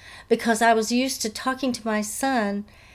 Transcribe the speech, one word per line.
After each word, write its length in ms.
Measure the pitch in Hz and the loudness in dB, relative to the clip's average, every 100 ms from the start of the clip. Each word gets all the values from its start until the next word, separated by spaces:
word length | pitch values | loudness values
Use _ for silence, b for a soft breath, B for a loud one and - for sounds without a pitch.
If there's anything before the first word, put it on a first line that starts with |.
| B B B | B B B
because 360 | 226 226 220 | 0 2 2
I 100 | 233 | 4
was 180 | 226 214 | 4 4
used 300 | 240 262 269 | 0 0 -2
to 80 | 226 | -6
talking 420 | - 262 254 262 | -4 -4 -2 -2
to 140 | 247 226 | -2 -2
my 140 | 214 | -2
son 640 | 208 - 269 262 208 202 202 b b | -2 -2 0 0 0 -2 -6 b b